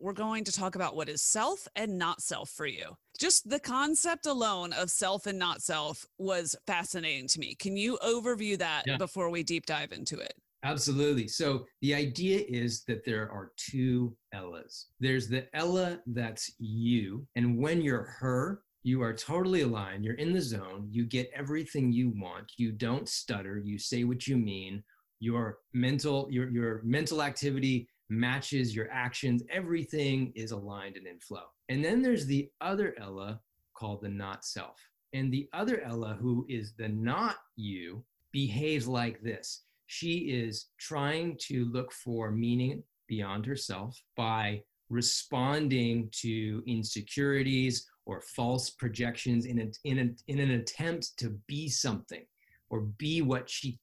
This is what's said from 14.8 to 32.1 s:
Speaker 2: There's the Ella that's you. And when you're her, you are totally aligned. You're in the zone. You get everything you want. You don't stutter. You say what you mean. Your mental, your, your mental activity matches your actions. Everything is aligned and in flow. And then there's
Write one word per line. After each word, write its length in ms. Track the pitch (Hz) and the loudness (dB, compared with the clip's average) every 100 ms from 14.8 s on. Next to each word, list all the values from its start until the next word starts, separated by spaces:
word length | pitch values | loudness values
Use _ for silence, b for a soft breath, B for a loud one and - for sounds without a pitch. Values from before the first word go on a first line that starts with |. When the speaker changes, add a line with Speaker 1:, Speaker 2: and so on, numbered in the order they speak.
| - - | -18 -2
Speaker 2:
There's 300 | 131 131 107 | 2 2 2
the 180 | 127 127 | -2 -2
Ella 460 | 151 170 185 180 175 127 | -2 2 2 2 -2 -4
that's 420 | 120 113 110 - - | -4 -4 -4 -8 -6
you. 680 | 110 110 117 120 95 113 143 120 | -4 0 4 4 2 -4 -4 2
And 200 | 120 117 | 4 4
when 220 | 151 170 | 4 4
you're 200 | 147 120 - - | 4 2 -2 -4
her, 440 | 131 127 160 202 _ _ | 0 2 0 -4 _ _
you 180 | 127 127 | 0 2
are 120 | 117 | 2
totally 460 | 113 - 170 185 185 | -2 -2 2 4 4
aligned. 440 | 127 110 95 98 | 4 2 -2 -2
You're 100 | 110 | -2
in 180 | 120 156 | 0 2
the 100 | 185 | 2
zone. 460 | 135 104 92 98 104 | 2 -2 -6 -8 -2
You 140 | 113 117 | 0 2
get 240 | 127 123 | 0 -2
everything 600 | 143 139 156 156 147 127 | -4 -2 -2 -2 2 4
you 180 | 120 123 | 6 4
want. 400 | 104 90 90 - - | 0 -4 -8 -10 -2
You 160 | 117 | -2
don't 360 | 107 117 135 113 | 0 0 0 -2
stutter. 500 | - - 104 95 104 | -4 -2 -4 -2 -4
You 140 | 104 101 | -4 -4
say 240 | - 120 | -2 0
what 240 | 120 123 135 | 2 0 2
you 100 | 127 | 2
mean. 460 | 104 95 95 101 b b b _ | 2 -2 -6 -8 b b b _
Your 380 | 113 117 110 - _ | -2 0 -2 -6 _
mental, 560 | 123 127 139 147 139 139 | 2 4 4 2 0 0
your, 180 | 123 127 | 0 2
your 300 | 120 117 110 | 2 0 0
mental 380 | 113 143 156 156 | 2 2 2 0
activity 680 | 143 - 143 135 135 127 123 B - | 0 0 0 2 2 2 0 B -4
matches 640 | 110 123 135 - 139 120 | 0 2 0 0 0 0
your 140 | 110 110 | -2 -4
actions. 500 | 131 123 - 135 120 120 | -2 -4 -2 2 2 0
Everything 840 | 185 175 165 - 151 139 135 123 113 | -4 0 -2 0 0 2 2 0 -4
is 160 | 110 | -6
aligned 440 | 104 101 101 98 95 | -6 -6 -8 -10 -12
and 100 | 92 | -16
in 100 | 87 | -18
flow. 220 | - 92 85 _ - | -14 -14 -14 _ -4
And 160 | 135 | 0
then 180 | 160 233 | 4 4
there's 220 | 254 | 4